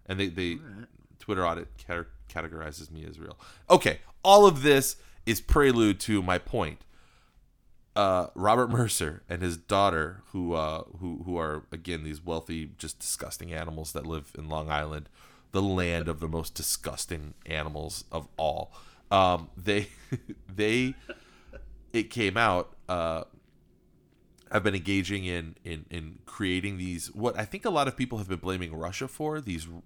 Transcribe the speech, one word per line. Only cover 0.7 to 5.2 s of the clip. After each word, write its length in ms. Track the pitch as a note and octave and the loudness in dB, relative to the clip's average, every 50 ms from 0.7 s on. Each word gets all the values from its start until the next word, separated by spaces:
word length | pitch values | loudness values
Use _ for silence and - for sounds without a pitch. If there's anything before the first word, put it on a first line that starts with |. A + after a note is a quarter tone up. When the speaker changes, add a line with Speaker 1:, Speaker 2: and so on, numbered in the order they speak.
| G2 G2+ | -16 -16
Speaker 2:
right. 80 | A#2+ - - - - _ - _ | -18 -18 -20 -20 -20 _ -20 _
Speaker 1:
Twitter 260 | - - G#2 F#2 F2+ | -8 -4 -2 0 0
audit 220 | E2+ E2 E2 E2 - - | -2 -2 -4 -8 -12 -16
cate-, 280 | - - - F2 E2+ E2+ - - - - - | -18 -10 -8 -6 -6 -6 -10 -16 -20 -20 -12
categorizes 580 | - E2 D#2+ D#2+ D#2+ D#2+ D#2+ D#2 D2+ - D#2 D#2 | -10 -8 -8 -8 -10 -10 -10 -10 -12 -12 -16 -16
me 140 | D#2+ D#2 D#2 | -14 -14 -14
as 140 | D#2 D2+ D#2 | -14 -14 -16
real. 180 | D#2 - - - - - - - - - | -16 -16 -18 -18 -20 -20 -20 -20 6 8
Okay, 300 | F3+ - - G2 D2 - - - - - - | 8 8 8 2 0 0 -10 -18 -16 0 8
all 220 | F#3 G3 G#3 G#3 | 10 12 12 12
of 140 | G3 D#3+ C3 C3+ | 12 10 8 6
this 320 | D3 C#3 C#3 C3 - - - - - - - | 6 6 6 6 2 -4 -6 -16 -20 -20 -6